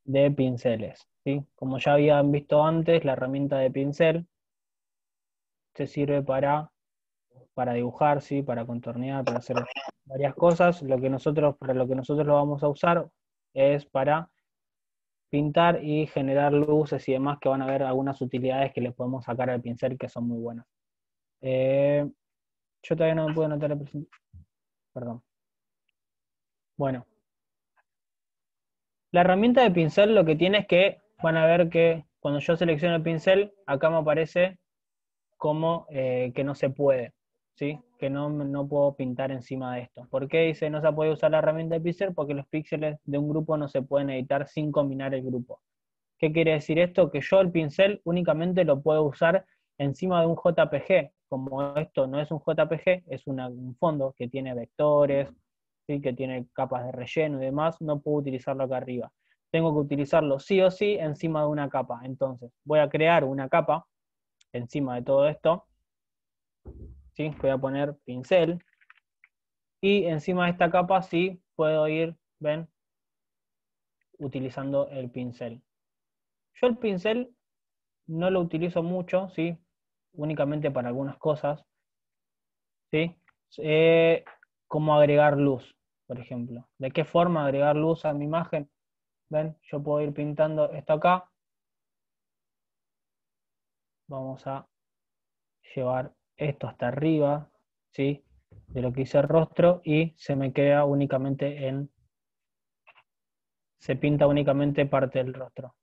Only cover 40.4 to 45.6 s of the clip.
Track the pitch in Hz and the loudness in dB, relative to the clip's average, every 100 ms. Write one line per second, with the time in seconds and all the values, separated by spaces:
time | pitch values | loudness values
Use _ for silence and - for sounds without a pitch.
40.4 | 165 151 151 151 156 151 156 151 160 156 | 2 0 -4 0 0 2 0 2 2 2
41.4 | 151 156 165 165 170 170 196 175 143 143 | 2 0 -2 -4 -4 -4 -4 -4 -6 -6
42.4 | 139 - 151 156 151 147 - 143 147 156 | -6 -8 -6 -4 -4 -6 -4 -2 -2 -2
43.4 | 156 156 147 139 135 139 139 131 131 139 | -2 -2 -2 -4 -2 -2 -2 -4 -2 -2
44.4 | 143 - 151 147 139 135 135 135 131 127 | -4 -6 -2 0 0 -2 -4 -4 -4 -6
45.4 | 120 - | -8 -14